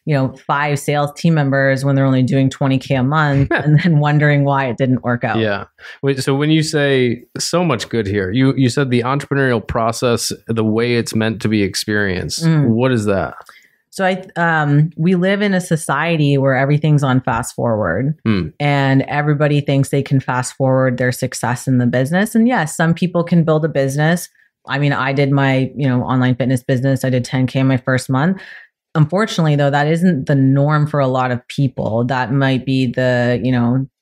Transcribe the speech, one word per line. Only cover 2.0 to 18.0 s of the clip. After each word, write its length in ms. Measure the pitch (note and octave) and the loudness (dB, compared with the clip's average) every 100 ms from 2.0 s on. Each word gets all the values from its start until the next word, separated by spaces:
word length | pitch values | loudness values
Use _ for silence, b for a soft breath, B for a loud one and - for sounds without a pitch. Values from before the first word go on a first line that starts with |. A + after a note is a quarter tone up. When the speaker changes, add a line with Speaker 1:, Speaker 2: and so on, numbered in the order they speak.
| C3+ | 2
Speaker 1:
only 160 | C3 | 2
doing 260 | B2 C3+ C3+ | 2 2 0
twenty 300 | - C#3 C3 | 0 -2 -2
K 160 | - C3+ | 0 0
a 80 | |
month 460 | B2+ D#3 D3 C#3 C#3 | 0 0 2 2 0
Speaker 2:
<laughs> 20 | |
Speaker 1:
and 280 | E4 C#3+ D3+ | 0 2 2
then 200 | F3+ D3+ | 4 2
wondering 440 | D3 D3 D3 C#3+ C#3 | 2 2 2 2 2
why 200 | C3+ C3+ | 0 -2
it 120 | A2 | -2
didn't 260 | C3+ B2+ | 0 0
work 200 | A#2+ A#2+ | -2 -2
out. 140 | A#2 A2+ | -2 -2
Speaker 2:
Yeah. 280 | A2 G2+ G#2 _ B B | 0 -2 -6 _ B B
Wait, 220 | C#3 C3 | -4 -2
so 100 | C#3 C3+ | 0 0
when 140 | D3+ | 2
you 140 | D#3+ | 2
say, 600 | D#3 D3+ C#3+ C3+ B2 A2 - - | 2 0 2 2 0 -2 -8 -10
so 260 | - E3+ | -4 0
much 260 | F3 A#2+ - | 0 -2 -4
good 180 | A2+ G2+ | -4 -2
here, 240 | G2+ F#2 | -2 -2
you, 240 | A#2 C3+ C3+ | 2 2 2
you 100 | B2+ | 0
said 220 | D3 C3+ | 0 0
the 120 | B2 | 0
entrepreneurial 640 | A#2 C#3 - C#3 C3 A#2 - | 0 -4 -2 0 0 0 -2
process, 680 | B2 A2+ A2+ B2+ A#2 - - - | -2 -2 -2 -2 -2 -4 -8 -6
the 180 | A2+ A2 | -2 0
way 300 | A2 A#2+ A#2+ | 0 0 0
it's 180 | A2 | -2
meant 260 | A2 A2 G#2 | -2 -2 -2
to 40 | A2 | -2
be 140 | A2 | 0
experienced. 840 | F#2+ - - G#2 G2+ F2+ - - | 0 -4 -4 -2 -2 -2 -6 -2
Speaker 1:
Mm. 260 | D#3+ D#3 C3+ | 0 2 2
Speaker 2:
What 220 | A2+ C3 | 2 0
is 140 | B2 G#2 | 0 0
that? 300 | G2 D2 - - B B B B | -2 -2 -8 -20 B B B B
Speaker 1:
So 160 | - F#3 | -4 -2
I, 180 | F#3+ F#3 - | -2 -6 -4
um, 560 | E3+ D#3+ D3 C#3+ D#3+ - | -2 0 2 2 2 0
we 200 | E3 F#3 | 0 2
live 260 | F#3 G3 | 2 0
in 140 | G#3 F#3 | 0 -2
a 60 | |
society 760 | F3 D#3+ - C#3+ E3 E3 C#3+ C#3 | -2 -4 -2 -2 0 2 2 2
where 160 | C3+ | 2
everything's 480 | C3 C#3 D3 D#3 D3 | 2 2 0 2 2
on 180 | C#3 C3 | 2 0
fast 360 | C3 A#2 B2 - | 0 -2 -4 -4
forward 580 | A#2+ A2 F#2+ E2+ | -2 0 0 -2